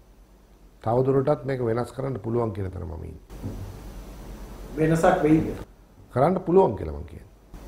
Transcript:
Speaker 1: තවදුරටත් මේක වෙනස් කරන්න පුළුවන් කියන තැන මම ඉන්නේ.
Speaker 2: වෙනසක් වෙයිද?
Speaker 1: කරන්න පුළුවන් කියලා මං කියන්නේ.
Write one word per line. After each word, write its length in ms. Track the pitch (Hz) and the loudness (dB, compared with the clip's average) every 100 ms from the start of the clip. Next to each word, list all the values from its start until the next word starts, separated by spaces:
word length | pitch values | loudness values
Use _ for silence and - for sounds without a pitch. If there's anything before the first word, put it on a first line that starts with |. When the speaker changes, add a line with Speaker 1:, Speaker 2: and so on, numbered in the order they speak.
| - - - - - - - - | -20 -20 -20 -20 -20 -20 -20 -8
Speaker 1:
තවදුරටත් 600 | 107 120 131 135 139 147 131 | 0 2 4 4 2 0 -2
මේක 160 | 131 | -2
වෙනස් 300 | 117 117 117 | 0 0 -2
කරන්න 220 | - 135 | -6 -6
පුළුවන් 380 | 120 110 117 113 | -6 -2 0 0
කියන 200 | 98 95 | -2 -6
තැන 120 | 90 | -6
මම 200 | 85 80 | -8 -10
ඉන්නේ. 160 | 82 80 - - - - 98 - - - - - - - - - - 143 | -12 -14 -16 -12 -10 -10 -12 -14 -14 -14 -16 -16 -16 -14 -16 -16 -10 0
Speaker 2:
වෙනසක් 480 | 156 165 185 - | 2 6 6 6
වෙයිද? 240 | 151 156 - - - - - - - | 6 6 4 -4 -12 -20 -20 -20 -4
Speaker 1:
කරන්න 260 | 123 151 185 | 2 4 2
පුළුවන් 380 | 165 180 175 101 | 4 6 6 2
කියලා 160 | 78 | -6
මං 100 | 73 | -8
කියන්නේ. 260 | 76 - - - - - | -10 -14 -18 -20 -20 -18